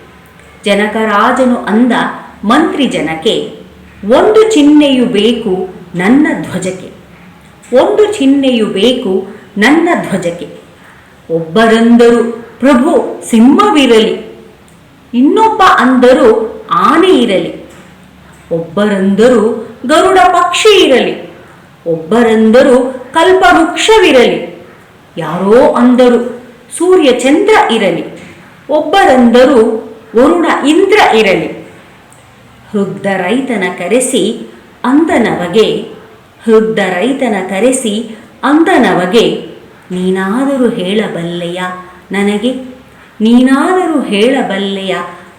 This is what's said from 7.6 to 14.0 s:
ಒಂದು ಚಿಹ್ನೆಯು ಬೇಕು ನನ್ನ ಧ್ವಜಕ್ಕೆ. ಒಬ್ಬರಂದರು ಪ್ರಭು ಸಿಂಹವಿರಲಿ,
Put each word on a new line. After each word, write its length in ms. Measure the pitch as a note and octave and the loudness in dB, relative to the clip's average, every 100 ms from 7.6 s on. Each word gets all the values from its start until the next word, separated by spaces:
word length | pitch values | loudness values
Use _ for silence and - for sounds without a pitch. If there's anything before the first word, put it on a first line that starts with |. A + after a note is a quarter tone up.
| - B3 | -2 0
ಒಂದು 360 | F#4+ G#4 G#4+ | 2 2 0
ಚಿಹ್ನೆಯು 520 | - C4+ C#4 C4+ A#3+ G#3 | 0 0 2 0 0 -2
ಬೇಕು 600 | F#3+ A3 B3+ G3 F#3+ - - - - | -2 -2 -2 -2 -4 -6 -14 -12 -2
ನನ್ನ 320 | A3 D#4 E4+ C#4 E3+ | 0 2 0 -2 -4
ಧ್ವಜಕ್ಕೆ. 400 | F#3 E3+ E3+ - - - - - - - - - | -6 -6 -8 -12 -18 -20 -20 -20 -20 -20 -20 -6
ಒಬ್ಬರಂದರು 1000 | E3 D#3+ F3 A3+ A3+ A#3 A#3 A#3 A#3+ A#3 - - - | -6 -2 0 2 4 4 4 4 2 -2 -6 -16 -2
ಪ್ರಭು 640 | B3+ A#3+ C#4+ D4 - - - | 2 2 2 0 -2 -8 -2
ಸಿಂಹವಿರಲಿ, 960 | A3+ A#3+ F4 G#4 D#4 B3+ A3+ | 2 4 4 2 2 4 2